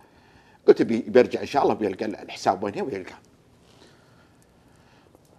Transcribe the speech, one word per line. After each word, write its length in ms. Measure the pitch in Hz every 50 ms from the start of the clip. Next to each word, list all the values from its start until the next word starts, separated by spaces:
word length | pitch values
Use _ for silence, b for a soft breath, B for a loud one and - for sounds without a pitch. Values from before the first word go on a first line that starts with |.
| b b b b b b b b b b b b _ -
قلت: 140 | - - 151
"بي-، 220 | 104 113 113 - 107
بيرجع 320 | 98 123 - - - 110
إن 60 | 101
شاء 160 | 104 - 139 -
الله، 120 | 165 113
بيلقى 300 | 104 110 98 95 - 110
الحساب 580 | 104 92 - - - - - - 120 95 95 107
وين 120 | 101 107
هي 80 | 175 202
ويلقى." 320 | 135 101 95 87 - - - - - _ _ _ _ _ _ b b b b b b b b b b b b b b b b b b b b b b b b b b b b b b b - _ _ -